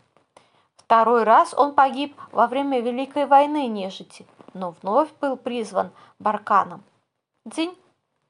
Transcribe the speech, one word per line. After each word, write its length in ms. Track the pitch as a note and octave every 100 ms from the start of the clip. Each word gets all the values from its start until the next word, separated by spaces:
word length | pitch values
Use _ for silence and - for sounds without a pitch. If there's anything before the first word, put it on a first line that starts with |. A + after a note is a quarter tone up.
| _ _ _ _ _ _ _ _
Второй 480 | - A3+ A3 A#3+
раз 300 | G#3+ B3 E4+
он 200 | - C#4+
погиб 460 | C#4+ C4+ B3 C#4+ - -
во 160 | G#3 A#3
время 340 | B3+ C#4 B3+
Великой 460 | A#3 A#3+ C#4 D4 C4+
войны 400 | C#4 D4 D4+ B3+
нежити, 580 | G#3+ F#3+ - E3+ - - _ -
но 220 | F#3 F3+ E3
вновь 280 | F#3+ A#3+ D#4 -
был 160 | C#4+ B3+
призван 540 | A#3+ A#3+ G#3+ F#3+ F#3 - _ -
Барканом. 640 | G#3+ G#3 - G3+ F3+ E3+ - _ _ _ _ _ A3+
Дзынь. 320 | D#4 E4+ F#4 _ _ _ _